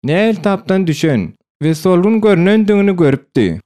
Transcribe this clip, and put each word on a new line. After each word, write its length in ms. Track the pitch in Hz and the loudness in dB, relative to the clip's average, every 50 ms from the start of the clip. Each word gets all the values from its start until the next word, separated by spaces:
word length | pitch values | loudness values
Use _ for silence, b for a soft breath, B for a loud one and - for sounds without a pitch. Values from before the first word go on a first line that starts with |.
| - | -4
näil 320 | 131 151 180 214 226 220 | -2 -2 0 0 -2 -2
tapdan 520 | 180 151 208 196 185 - - 190 190 190 | -2 -2 -4 -4 -4 -2 -2 -2 0 0
düşen 460 | 165 151 139 - 160 139 113 90 78 - _ _ _ _ _ | -2 -2 -2 -2 0 0 0 -2 -4 -10 _ _ _ _ _
we 140 | 143 156 160 | -4 -4 -4
solgun 460 | 156 - 190 185 175 180 214 226 220 | -2 0 0 2 2 2 0 0 0
görünen 460 | 208 214 202 165 170 190 208 220 214 | 2 2 2 2 2 2 2 2 2
diňini 280 | 196 208 202 202 202 190 | 2 2 2 2 0 0
görüpdi. 640 | 175 165 139 135 135 _ _ _ - 110 90 80 95 - | 2 2 2 2 0 _ _ _ 0 0 0 -2 -6 -12